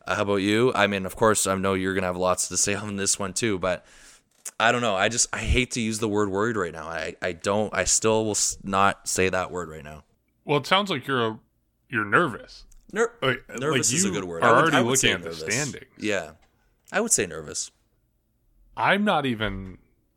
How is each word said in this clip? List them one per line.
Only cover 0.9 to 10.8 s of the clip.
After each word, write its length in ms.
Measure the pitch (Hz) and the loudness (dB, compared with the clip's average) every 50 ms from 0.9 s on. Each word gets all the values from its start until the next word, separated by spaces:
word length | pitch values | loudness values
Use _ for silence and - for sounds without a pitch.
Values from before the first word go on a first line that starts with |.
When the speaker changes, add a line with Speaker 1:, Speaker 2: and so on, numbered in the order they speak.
| 101 98 95 | 2 0 -4
Speaker 1:
of 100 | 92 - | -4 -2
course, 320 | - 113 110 107 - - 98 | 2 4 4 4 4 2 0
I 80 | 95 | 0
know 200 | 95 95 98 98 | 0 0 0 0
you're 180 | 95 92 95 95 | 0 0 0 -2
gonna 140 | 95 95 90 | -2 -2 -2
have 100 | 90 90 | -2 0
lots 320 | 90 92 90 - - - | 0 0 2 0 -2 -2
to 80 | 92 90 | -2 -2
say 180 | - 101 101 | 0 0 -2
<laughs> 0 | |
on 220 | 98 104 107 101 98 | -4 -4 -6 -6 -2
this 200 | 98 98 - - | -2 -2 -2 -2
one 140 | 104 95 | -2 -6
too, 260 | 90 - - 113 104 90 | -4 -2 -2 0 0 0
but 280 | 85 92 90 - - - - - - - - - _ _ _ _ - - - - | 0 -2 -2 -2 -6 -12 -20 -20 -20 -20 -20 -20 _ _ _ _ -16 -10 -2 2
I 140 | 107 113 120 | 4 4 4
don't 80 | 123 | 2
know. 140 | 120 117 98 | 2 0 0
I 120 | 95 98 110 | 2 2 0
just, 220 | 113 123 - - | 2 0 -2 -2
I 80 | - - | -2 -4
hate 320 | 110 - - 123 127 120 | -2 0 2 2 2 0
to 80 | - 127 | -2 -4
use 200 | 113 110 110 107 | -2 -2 -2 -2
the 100 | 113 110 | -2 0
word 180 | 101 104 107 101 | 0 0 0 0
worried 300 | 92 98 104 117 117 107 | 0 0 0 0 0 -2
right 160 | 92 85 78 | -4 -4 -6
now. 140 | 82 76 80 | -8 -10 -8
I, 280 | 82 80 80 87 87 - | -8 -6 -6 -8 -8 -6
I 100 | - 92 | -6 -6
don't, 420 | 87 82 - 101 98 107 110 101 - | -6 -4 -2 0 0 2 0 0 0
I 120 | - 90 | 0 0
still 400 | - - - - 110 110 110 110 | 2 2 2 2 2 2 2 2
will 60 | 107 | 0
s-, 260 | 104 - - - - - - | 0 0 -2 -2 -4 -6 -6
not 440 | 95 98 95 98 98 - - - - | -2 2 4 4 4 2 0 -4 -4
say 220 | - - 92 92 | 0 2 2 2
that 200 | 92 92 90 78 | 2 0 -2 -4
word 200 | - 90 85 80 | -6 -8 -8 -8
right 140 | 78 78 71 | -10 -14 -14
now. 200 | 76 76 76 - _ _ _ _ _ _ _ - | -16 -16 -18 -20 _ _ _ _ _ _ _ -4
Speaker 2:
Well, 140 | - 147 147 | -2 -2 0
it 80 | 131 | 0
sounds 240 | - 190 190 | 2 2 2